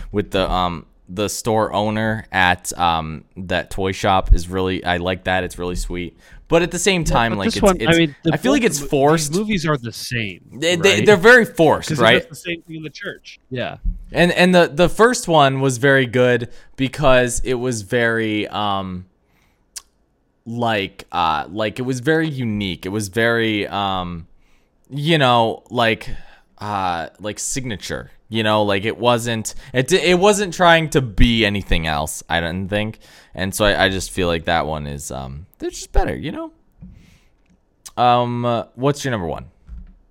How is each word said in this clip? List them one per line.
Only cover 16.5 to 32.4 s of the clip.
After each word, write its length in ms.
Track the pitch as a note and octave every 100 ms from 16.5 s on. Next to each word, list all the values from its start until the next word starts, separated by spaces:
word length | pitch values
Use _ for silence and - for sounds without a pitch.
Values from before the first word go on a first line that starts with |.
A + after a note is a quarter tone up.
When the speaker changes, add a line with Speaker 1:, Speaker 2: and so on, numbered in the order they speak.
| - - -
Speaker 1:
because 640 | C3 - D3+ B2+ B2 A#2+
it 120 | G#2+ B2+
was 260 | B2+ A#2
very, 640 | G2 B2 A#2 A2+ A2 G#2+ G2+
um, 580 | G2 G#2 G2 F#2+ F2+ F2+ _ _ _ _ _ _ - - _ _ _ _ _ -
like, 580 | A#2 A#2 G#2+ G2 - -
uh, 340 | F2 E2 D#2 C2
like, 300 | F#2+ A2 G2+
it 40 |
was 180 | B2+ B2+
very 280 | A#2+ D#3+ D#3+
unique. 560 | C3+ A#2+ G#2 G2 E2 F#2
It 40 |
was 180 | G#2 G#2
very, 600 | G#2 A#2 A#2 A2+ G#2+ G2
um, 600 | G2 G2+ F#2+ F2 E2+ E2 _ _ _ _ _ _
you 260 | C3+ D3 D#3+
know, 460 | C3 A#2+ A2+ - -
like, 360 | A#2+ A2+ A2+ - - - - _ -
uh, 500 | G#2 G#2 F#2 E2+ D#2 -
like, 200 | G2+ G2+
signature. 720 | - C#3+ B2+ F#2+ - C#2 B1 - -
You 140 | A2
know, 200 | A2 G#2+
like, 220 | G#2 G2 G#2+
it 120 | D#2+
wasn't, 560 | A#2 A#2+ A#2+ A2+ G#2+ - -
it 160 | B2+ C3
di-, 100 | F3+
it 220 | D3+ F3+
wasn't 340 | G3+ G3+ G3+
trying 360 | - F3+ E3 D#3
to 100 | D3+
be 440 | B2+ F#2 B2 A2+ G#2
anything 400 | G2+ - F2+ D#2+
else, 360 | D2+ D#2+ - -
I 120 | E2+